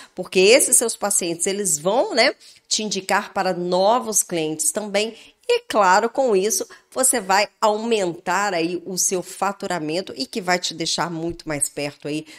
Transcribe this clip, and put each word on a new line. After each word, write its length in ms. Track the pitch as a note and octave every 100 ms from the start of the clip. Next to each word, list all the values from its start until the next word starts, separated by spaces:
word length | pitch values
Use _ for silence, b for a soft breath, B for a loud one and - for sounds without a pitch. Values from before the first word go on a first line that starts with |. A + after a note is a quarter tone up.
| B
porque 260 | - F3+ F#3
esses 340 | F#3+ C4+ D4
seus 220 | - A3+ -
pacientes, 500 | G3+ - F3 E3 G3
eles 320 | G3+ F#3+ E3
vão, 360 | E3+ A#3+ G#4+
né, 200 | D4 C4+ - B B -
te 160 | -
indicar 520 | G#3+ F#3+ F#3+ G3 G#3
para 180 | G3+ F#3
novos 680 | F3 F3+ F3+ G3 B3 A3+ G3+
clientes 500 | - E3+ D#3 D#3 -
também. 420 | G#3+ G#3 G3+ A3 - B B -
E, 100 | A#4
claro, 500 | - A3+ F#3 G3 A#3
com 260 | - C4 G3
isso, 320 | G#3 A3 B3 B B
você 320 | - - B3
vai 260 | F#3+ G3 G3+ _
aumentar 920 | A3 G#3+ A#3 G#3+ F3+ D#3+ - F#3 G#3
aí 300 | F3 E3+ F3
o 140 | F3+ F3+
seu 240 | - F#3
faturamento 920 | F3 - F#3+ G3 G3 F3 D3+ E3+ F#3+
e 120 | - C4+
que 160 | A3+
vai 160 | F3+ F3+
te 160 | -
deixar 360 | D#3+ D#3+ - E3
muito 380 | D#3+ E3+ E3+ D#3
mais 220 | D3 -
perto 360 | - C#3+ - D3
aí 200 | D3+ D#3